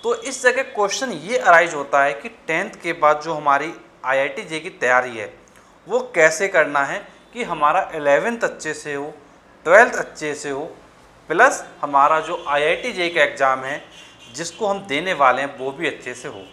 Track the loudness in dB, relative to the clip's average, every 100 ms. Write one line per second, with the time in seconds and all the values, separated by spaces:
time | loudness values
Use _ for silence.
0 | -2 -4 -6 0 2 2 -4 -2 -2 -2
1 | -6 -6 -4 0 6 6 6 -2 0 2
2 | 2 0 -8 -10 -4 -4 -4 -8 -6 2
3 | 4 4 -2 -4 2 2 0 -10 -20 _
4 | -2 0 0 -4 -8 -10 -10 -4 4 4
5 | 2 -8 -10 -12 -20 -20 _ _ -4 -4
6 | -2 4 4 4 0 2 2 0 -2 -6
7 | -12 -20 _ -10 -8 0 2 2 -2 -2
8 | 2 2 2 -2 -4 -4 -10 -8 -8 -8
9 | -8 -14 -20 -20 _ _ 6 6 6 0
10 | -8 -8 -8 -8 -6 -8 -8 -14 -20 _
11 | -20 _ -4 4 4 2 -12 -10 0 2
12 | 4 2 -2 -8 -2 0 2 0 -4 -4
13 | -2 2 0 2 0 0 -4 -10 -12 -20
14 | -20 -20 -18 -12 -12 -4 -4 -4 -4 -4
15 | -2 4 4 4 -2 -6 -8 -4 -6 -6
16 | -12 -12 -12 -14 -18